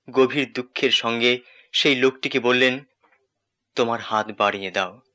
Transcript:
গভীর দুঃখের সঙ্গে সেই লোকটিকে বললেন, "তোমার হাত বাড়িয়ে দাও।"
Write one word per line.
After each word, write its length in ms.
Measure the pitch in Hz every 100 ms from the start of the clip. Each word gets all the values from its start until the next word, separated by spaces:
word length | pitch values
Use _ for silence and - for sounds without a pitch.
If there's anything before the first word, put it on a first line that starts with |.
| -
গভীর 440 | 127 131 143 123
দুঃখের 380 | 127 123 - 127
সঙ্গে 480 | - 117 117 120 123 - - _
সেই 240 | - 151 127
লোকটিকে 440 | 131 - 139 131
বললেন, 400 | 120 123 127 135 - _ _ _ _ _ _ _ _ -
"তোমার 260 | 117 117
হাত 300 | - 110 107 104
বাড়িয়ে 340 | 101 98 95
দাও।" 300 | 101 92 110 _